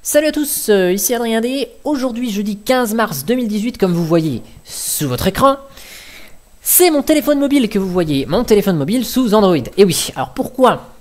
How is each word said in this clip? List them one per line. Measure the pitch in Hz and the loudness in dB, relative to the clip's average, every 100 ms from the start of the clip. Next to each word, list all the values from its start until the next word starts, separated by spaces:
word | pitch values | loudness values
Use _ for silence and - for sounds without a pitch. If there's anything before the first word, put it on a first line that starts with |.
Salut | - 294 302 | 2 2 2
à | |
tous, | 302 294 - - | -2 -4 -4 0
euh, | 202 180 | 2 2
ici | 196 202 | 0 -2
Adrien | 240 233 226 | -2 0 -2
D. | 233 269 247 - | -2 -4 -6 -8
Aujourd'hui, | 277 285 262 233 247 | -4 -2 -2 -4 -4
jeudi | 202 208 202 | -4 -4 -6
quinze | - 254 233 | 0 0 0
mars | 226 214 143 | -2 -2 -4
deux | 147 254 | -2 -2
mille | 233 | 0
dix-huit, | 208 233 240 | -2 -4 0
comme | 190 | 0
vous | 170 | 0
voyez | 165 170 160 113 - - | 2 2 0 -4 -10 -20
sous | - - - - 147 | -16 -12 -8 -4 -4
votre | 123 190 | -2 -2
écran, | 190 269 277 - - - - - - - - _ - | 2 0 0 -8 -20 -20 -20 -20 -20 -20 -20 _ -12
c'est | - - 359 | -2 2 4
mon | 294 | 2
téléphone | - 302 294 285 | 2 0 2 0
mobile | 277 285 220 | 2 2 2
que | 202 | -2
vous | 190 | -2
voyez, | 180 160 139 113 | -2 0 -2 0
mon | 180 | -2
téléphone | 247 208 196 165 | 2 2 2 0
mobile | 139 247 | 0 -2
sous | 233 254 247 | -2 -2 2
Android. | 214 196 160 120 - | 4 4 2 -2 2
Et | |
oui, | 196 151 - - | 4 4 -4 -6
alors | 127 | -8
pourquoi | - 247 - 254 170 - - | -6 -8 2 2 2 -8 -20